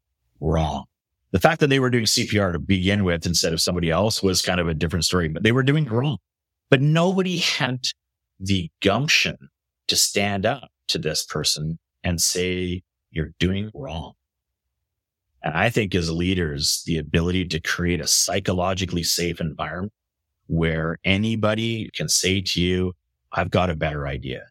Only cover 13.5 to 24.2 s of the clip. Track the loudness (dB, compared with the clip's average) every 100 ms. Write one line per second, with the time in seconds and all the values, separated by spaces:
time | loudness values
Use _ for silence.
13.5 | 0 -4 -10 -10 -10 -12 -16 _ _ _
14.5 | _ _ _ _ _ _ _ _ _ -6
15.5 | 0 2 2 0 0 0 0 0 0 0
16.5 | -2 -2 -2 -2 -4 0 0 2 0 -2
17.5 | -4 -4 -2 0 0 0 0 2 0 0
18.5 | 0 0 -2 -2 -2 -2 -2 -2 -2 -6
19.5 | -6 -8 -6 -8 _ _ _ _ _ -6
20.5 | -2 0 0 -4 -4 0 2 2 0 0
21.5 | 0 -2 -4 -6 -6 -2 0 2 0 0
22.5 | 0 2 2 0 -4 _ _ _ -4 0
23.5 | 0 0 0 -2 -4 -6 -6